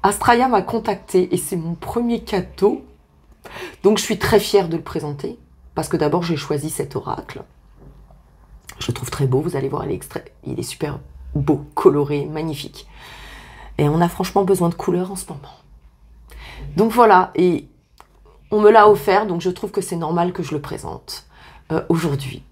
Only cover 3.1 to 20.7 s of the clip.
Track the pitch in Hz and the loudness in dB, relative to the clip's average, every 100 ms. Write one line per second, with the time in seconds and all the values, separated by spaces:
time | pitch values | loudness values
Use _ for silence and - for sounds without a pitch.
3.1 | _ _ _ - - 370 - 196 214 - | _ _ _ -20 -16 -16 2 4 4 0
4.1 | 214 - 214 - 202 175 165 - 156 151 | -4 2 2 4 2 2 -4 -6 -6 -6
5.1 | 147 - 240 - _ - - 151 165 151 | -8 -10 -12 -20 _ -10 -8 -2 0 2
6.1 | 170 170 151 - 147 156 - 147 - - | 2 0 -4 -2 -4 -4 -6 -6 -6 -6
7.1 | - - - - _ _ - - - - | -8 -10 -16 -16 _ _ -20 -20 -20 -20
8.1 | - _ _ - - - - - 120 - | -20 _ _ -20 -20 -20 -12 -8 -8 -8
9.1 | - 135 131 160 143 135 143 - - - | -2 0 0 0 -4 -4 -4 -6 -8 -8
10.1 | - - _ - - 120 - 147 139 - | -14 -14 _ -10 -8 -8 -6 -8 -8 -14
11.1 | - - 147 143 147 - - - 147 139 | -20 -8 -2 0 0 -2 2 2 2 -2
12.1 | 147 147 156 160 143 - - - - - | -4 -6 -8 -8 -8 -12 -18 -20 -20 -20
13.1 | - - - - - - - 147 156 175 | -20 -20 -20 -20 -20 -14 -2 0 2 0
14.1 | - 185 202 190 190 170 170 - 180 185 | -2 -2 0 2 2 2 0 -2 -2 -4
15.1 | 190 - 143 - - _ - - _ - | -8 -12 -16 -18 -20 _ -20 -20 _ -20
16.1 | - - - - - 143 147 220 233 233 | -20 -20 -20 -18 -14 -8 0 0 6 6
17.1 | 185 185 - 180 170 - _ _ _ - | 6 4 2 2 2 -4 _ _ _ -20
18.1 | _ - _ - 208 214 220 208 202 - | _ -20 _ -4 6 8 10 10 8 4
19.1 | 190 214 170 185 180 208 196 185 170 160 | 2 2 -2 -2 -4 -4 -4 -4 -6 -2
20.1 | 170 175 180 147 151 147 | 0 -2 -2 -6 -6 -6